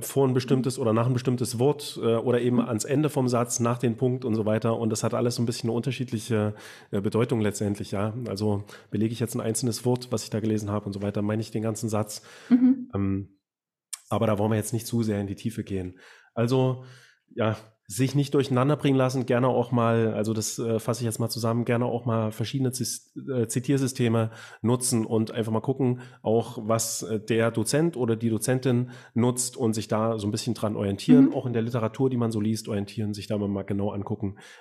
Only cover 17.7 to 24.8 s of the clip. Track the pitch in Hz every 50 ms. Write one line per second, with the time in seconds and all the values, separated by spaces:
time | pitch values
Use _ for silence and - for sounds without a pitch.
17.7 | _ _ _ - 98 107 135 127 - 147 139 139 - 143 127 127 127 123 131 143
18.7 | 151 - - 143 135 135 131 127 127 135 120 - 123 120 131 127 117 120 120 -
19.7 | 123 120 113 117 113 117 113 110 107 107 107 113 110 110 104 - - - 120 113
20.7 | 113 110 - 127 113 113 120 113 110 - 120 110 - 113 117 113 117 117 113 123
21.7 | 120 117 123 120 117 120 123 120 113 113 110 107 107 - 113 - - 135 131 123
22.7 | 123 - 107 - - - _ _ - 143 - 139 131 123 113 110 - 131 127 -
23.7 | 143 135 135 123 - - 123 117 113 113 113 110 - - - - - - - 110
24.7 | 127 123